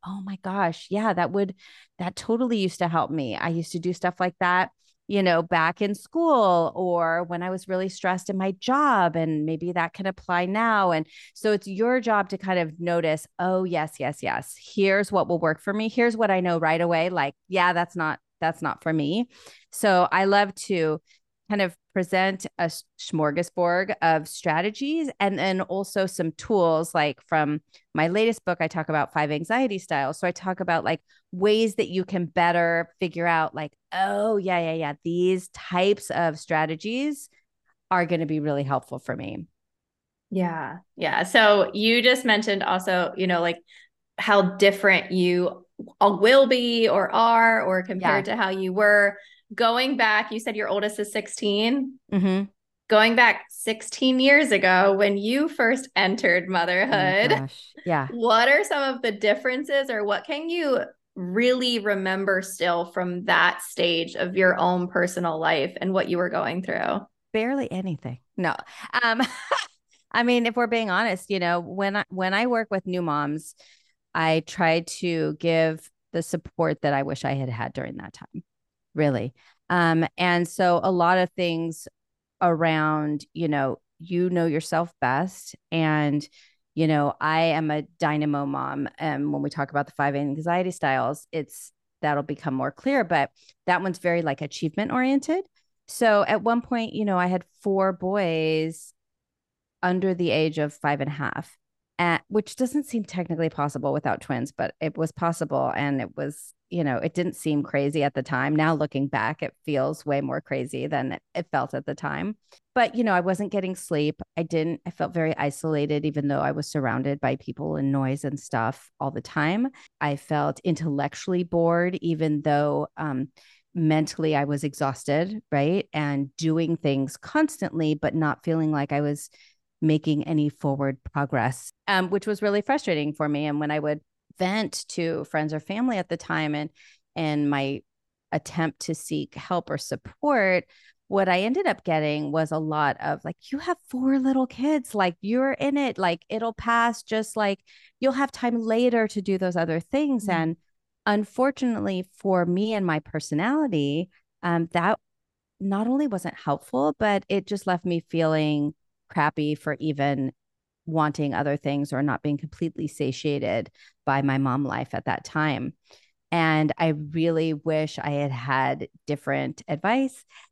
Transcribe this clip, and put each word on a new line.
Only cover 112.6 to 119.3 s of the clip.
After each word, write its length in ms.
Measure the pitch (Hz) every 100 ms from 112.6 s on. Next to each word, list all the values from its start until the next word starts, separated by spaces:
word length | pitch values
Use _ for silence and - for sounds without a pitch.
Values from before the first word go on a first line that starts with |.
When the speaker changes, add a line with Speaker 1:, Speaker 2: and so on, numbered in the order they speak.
| _
Speaker 1:
But, 200 | 254 226
you 100 | 220
know, 80 | 226
I 80 | 180
wasn't 320 | 175 185 208
getting 220 | 208 185
sleep. 480 | 185 - 156 151 151 - -
I 80 |
didn't, 360 | 170 165 160 165 -
I 40 |
felt 220 | - 170
very 240 | 175 160 -
isolated, 680 | 147 - 160 151 147 147 151
even 220 | 147 143
though 120 | 139
I 120 | 143
was 160 | 151 147
surrounded 520 | 151 131 117 139 143
by 160 | 131 135
people 400 | - 127 156 156
and 160 | 139
noise 320 | 139 131 139
and 140 | 143 143
stuff 500 | - 127 113 - - -
all 100 | 139
the 100 | 117
time. 480 | -